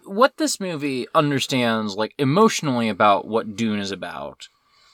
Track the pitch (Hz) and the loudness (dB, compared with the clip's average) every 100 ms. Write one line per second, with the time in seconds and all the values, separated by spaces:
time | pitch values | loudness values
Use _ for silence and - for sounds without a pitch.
0 | - 196 269 - 302 - 185 156 143 131 | -8 0 0 2 -4 -2 -6 -4 -4 -4
1 | - 160 147 135 - 131 120 113 107 98 | 0 0 2 0 0 0 2 0 -2 -4
2 | 110 - 135 170 220 - - 120 113 101 | -4 0 0 4 4 2 -2 -2 -2 4
3 | 104 98 92 110 107 101 113 104 98 92 | 4 4 2 -2 -2 -4 -2 -2 -4 -8
4 | 87 73 71 - - _ _ _ _ | -10 -10 -12 -14 -20 _ _ _ _